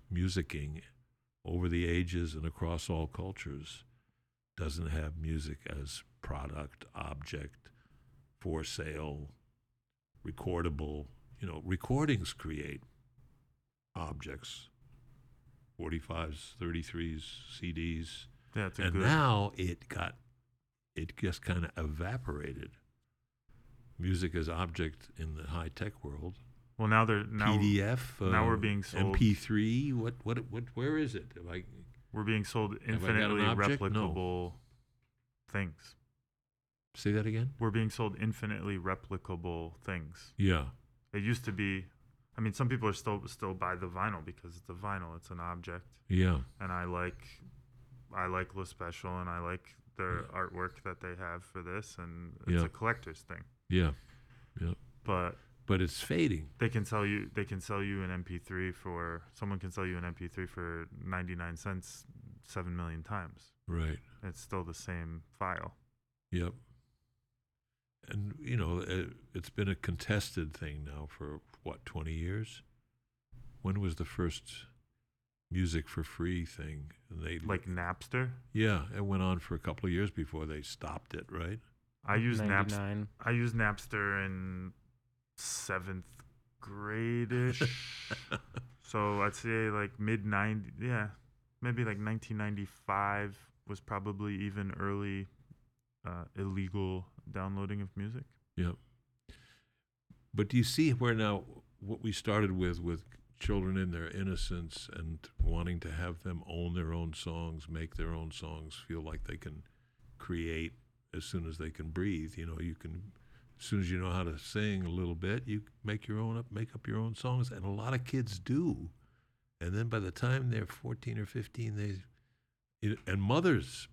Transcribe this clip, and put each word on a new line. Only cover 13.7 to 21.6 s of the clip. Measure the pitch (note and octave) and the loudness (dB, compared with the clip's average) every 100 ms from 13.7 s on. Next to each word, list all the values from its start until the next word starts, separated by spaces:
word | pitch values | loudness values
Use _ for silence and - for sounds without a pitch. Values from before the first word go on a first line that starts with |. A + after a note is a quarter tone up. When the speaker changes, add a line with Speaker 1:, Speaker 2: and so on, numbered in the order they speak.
| _ _ E2+ | _ _ -6
Speaker 1:
objects, | D#2 C#2+ C#2 C#2 - - - _ - - - - - - - - - - | -4 -6 -8 -10 -10 -12 -16 _ -20 -20 -20 -20 -20 -20 -20 -20 -16 -4
forty-fives, | D#2+ D#2+ - E2 D#2+ D2+ - - | 0 0 0 -2 -2 -4 -10 -4
thirty-threes, | E2+ E2 E2 E2+ E2 D#2 - - - - | -2 0 -2 -2 -2 -4 -8 -14 -14 -6
C | F2 | -4
Ds. | D#2+ E2 D#2+ D#2+ - - - - A2 | -2 0 -2 -4 -10 -16 -20 -6 -2
Speaker 2:
Yeah, | F#2+ | -2
it's | - | 0
a | |
Speaker 1:
And | F#2 | 2
Speaker 2:
good | F2 | 6
Speaker 1:
now | A2+ D#3 C3+ G#2 G2+ - | 6 8 8 6 4 0
it | F2+ E2+ - | -2 -2 -6
got, | - F2 - - _ _ _ _ _ _ - | -4 -4 -6 -20 _ _ _ _ _ _ -6
it | D#2+ - | -6 0
just | F#2 - | 0 0
kinda | - F2 | 0 0